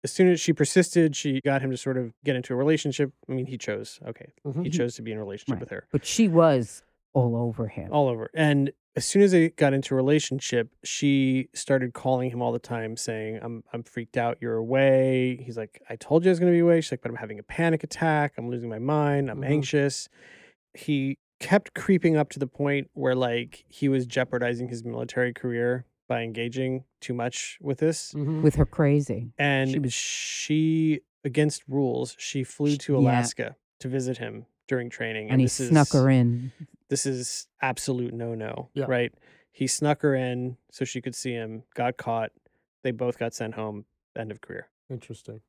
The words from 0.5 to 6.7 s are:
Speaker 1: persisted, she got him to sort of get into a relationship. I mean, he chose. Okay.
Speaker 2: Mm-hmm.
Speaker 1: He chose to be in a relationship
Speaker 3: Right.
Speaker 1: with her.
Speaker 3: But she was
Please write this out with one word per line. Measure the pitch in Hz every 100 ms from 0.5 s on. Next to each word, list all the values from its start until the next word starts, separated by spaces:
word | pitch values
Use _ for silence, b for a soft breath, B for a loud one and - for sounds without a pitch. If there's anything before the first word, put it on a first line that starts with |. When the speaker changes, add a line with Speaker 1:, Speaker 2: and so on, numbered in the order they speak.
Speaker 1:
persisted, | 160 147 190 180 175 160 143
she | 151 131
got | 147 139
him | 131
to | 123
sort | 135 127
of | 117 _
get | 143 127
into | 123
a | 123
relationship. | 143 156 151 131 139 _ -
I |
mean, | 131 127
he | 127
chose. | - 104 107 - -
Okay. | 117 - _ 147
Speaker 2:
Mm-hmm. | 131
Speaker 1:
He | 175
chose | 160 120 -
to |
be | 113
in | 107
a |
relationship | 101 101 -
Speaker 3:
Right. | 113
Speaker 1:
with | 120
her. | 95 _
Speaker 3:
But | 143
she | - - 220
was | 165 165 135 113